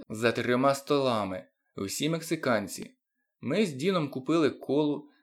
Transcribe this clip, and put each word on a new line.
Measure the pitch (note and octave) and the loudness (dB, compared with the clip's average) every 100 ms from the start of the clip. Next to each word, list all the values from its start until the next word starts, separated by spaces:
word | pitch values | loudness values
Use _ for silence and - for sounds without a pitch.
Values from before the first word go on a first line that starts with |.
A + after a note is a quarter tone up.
| - | -12
за | A2 A#2 | 0 0
трьома | A#2 A2+ B2 C#3 C3+ | 2 0 2 2 2
столами, | - D3 C3 A2 G2 F#2 - _ _ - | 0 0 2 0 -2 -6 -12 _ _ -8
всі | G2 - D3 | -8 -2 -2
мексиканці. | E3 D#3+ D#3 C3+ A2 G2 - - _ _ _ _ _ | -2 -2 -2 0 0 -2 -10 -14 _ _ _ _ _
Ми | A#2 F3 G#3 | -2 0 0
з | |
Діном | C3 E3+ F#3 C#3+ | 0 0 2 0
купили | C3+ C3 E3 C#3+ | -4 0 4 4
колу, | - - C#3 D3+ C#3+ - _ | 2 0 2 2 0 -6 _